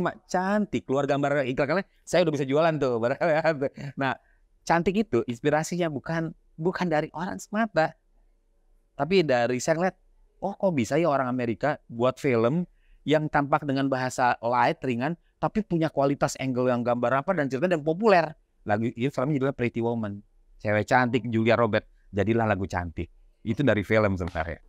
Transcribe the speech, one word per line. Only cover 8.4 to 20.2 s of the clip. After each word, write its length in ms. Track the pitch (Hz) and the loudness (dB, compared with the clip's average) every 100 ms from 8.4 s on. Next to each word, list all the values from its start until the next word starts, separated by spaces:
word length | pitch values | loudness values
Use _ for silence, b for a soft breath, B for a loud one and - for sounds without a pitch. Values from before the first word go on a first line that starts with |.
| _ _ _ _ _ - | _ _ _ _ _ -6
tapi 240 | 147 190 | 0 2
dari 400 | 156 123 120 127 | 4 2 2 0
saya 160 | 165 160 | -2 0
ngeliat, 160 | 143 - _ _ _ _ | -2 -4 _ _ _ _
"Oh, 80 | 190 | -10
kok 220 | 196 196 151 | -2 -2 0
bisa 240 | 113 143 | 0 0
ya 80 | 170 | 2
orang 240 | 139 127 | 0 0
Amerika 480 | 127 120 104 139 143 - | -2 -4 -2 -2 -4 -6
buat 320 | 117 123 - | -2 -2 0
film 480 | 147 117 117 165 175 _ _ - - | 0 2 2 0 -4 _ _ -10 0
yang 200 | 151 151 | 0 2
tampak 320 | 151 139 151 | 0 0 0
dengan 240 | 147 135 135 | 0 -2 0
bahasa 480 | 131 127 127 123 - | 0 -2 0 0 0
light, 400 | 117 123 127 165 | 0 2 2 0
ringan, 320 | 131 117 139 175 _ _ | -2 -2 -2 -6 _ _
tapi 240 | 156 220 | -4 -2
punya 240 | - 170 160 | -2 0 0
kualitas 480 | - 143 143 147 - | 2 0 2 -2 -2
angle 280 | 131 123 127 | -4 0 0
yang 160 | 120 | 0
gambar 400 | 117 120 120 135 | 0 0 0 0
apa 80 | 165 | 0
dan 160 | 185 139 | -2 -2
cerita 240 | 123 175 | -2 0
dan 80 | 165 | 0
populer." 560 | 147 165 220 180 156 - _ _ | -2 0 4 4 2 -4 _ _
Lagu 240 | - 104 117 | -2 -2 -2
itu 240 | 113 131 | -2 -4
filmnya 280 | - 131 143 | -2 -2 0
judulnya 160 | 135 135 | -2 -2
Pretty 240 | 120 117 | -4 -2
Woman. 400 | 117 117 107 98 | -2 -2 -6 -8